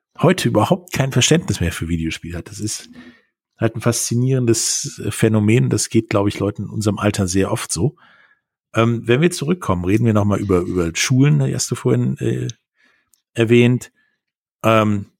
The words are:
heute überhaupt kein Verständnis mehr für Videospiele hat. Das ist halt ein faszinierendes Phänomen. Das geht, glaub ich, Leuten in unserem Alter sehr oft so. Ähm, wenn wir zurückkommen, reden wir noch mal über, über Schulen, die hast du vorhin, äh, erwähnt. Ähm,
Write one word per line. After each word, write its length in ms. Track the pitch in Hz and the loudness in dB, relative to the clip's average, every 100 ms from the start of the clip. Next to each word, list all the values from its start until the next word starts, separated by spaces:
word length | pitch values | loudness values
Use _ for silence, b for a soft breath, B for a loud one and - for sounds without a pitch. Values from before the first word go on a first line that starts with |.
| _ - | _ 0
heute 300 | 151 185 - | 2 2 2
überhaupt 460 | 190 - - - | 2 2 0 -2
kein 180 | - 135 | -4 -2
Verständnis 480 | 127 - 160 - 101 | 0 2 2 0 -2
mehr 120 | 85 | -2
für 160 | - 82 | -4 -4
Videospiele 500 | 85 80 - 82 85 | -4 -4 -6 -10 -12
hat. 100 | - | -12
Das 100 | 101 | -10
ist 300 | 104 - - B B B B B _ - | -8 -8 -14 B B B B B _ -4
halt 180 | 113 110 | -4 -2
ein 60 | |
faszinierendes 1200 | 120 117 - 117 127 131 117 113 - - 147 - - | -2 -2 -2 -2 0 0 2 0 0 -4 -6 -10 -8
Phänomen. 580 | - 113 110 104 123 127 | 0 2 2 4 4 2
Das 220 | 110 - | 0 0
geht, 180 | 113 - | 0 0
glaub 180 | 104 101 | 0 0
ich, 120 | - | -2
Leuten 240 | 101 - | -4 -4
in 80 | 98 | -8
unserem 280 | 110 104 98 | -4 -2 0
Alter 300 | 104 98 92 | 0 0 -2
sehr 240 | 95 98 | 0 -2
oft 180 | 113 - | -2 -6
so. 260 | - 107 - b b b b b _ _ | -4 -4 -4 b b b b b _ _
Ähm, 320 | - 117 117 - | 0 0 0 0
wenn 140 | 123 | 2
wir 100 | 175 | 2
zurückkommen, 540 | 175 147 180 - 90 | 0 -4 -4 -2 -2
reden 220 | 87 107 117 | 0 2 2
wir 80 | |
noch 100 | 107 | 2
mal 160 | 101 98 | 2 0
über, 200 | 101 90 | 0 0
über 300 | 95 90 82 | 0 -2 -2
Schulen, 460 | 80 - 131 143 151 | -2 0 4 4 4
die 140 | 135 | 0
hast 160 | 131 - | -4 -6
du 40 | |
vorhin, 420 | 123 131 123 123 135 | -2 0 0 0 -2
äh, 320 | 127 127 123 - _ _ _ _ _ _ _ | -4 -4 -6 -10 _ _ _ _ _ _ _
erwähnt. 580 | - 113 120 120 123 - _ _ _ _ _ _ _ | -2 4 6 6 2 -4 _ _ _ _ _ _ _
Ähm, 480 | 110 110 107 104 101 | 2 2 2 0 -6